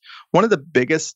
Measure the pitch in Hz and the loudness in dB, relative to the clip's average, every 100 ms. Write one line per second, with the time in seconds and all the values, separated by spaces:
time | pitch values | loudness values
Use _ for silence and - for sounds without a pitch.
0 | - - - 170 220 170 151 127 123 156 | -20 -20 -2 2 2 0 0 -2 0 -2
1 | - | -6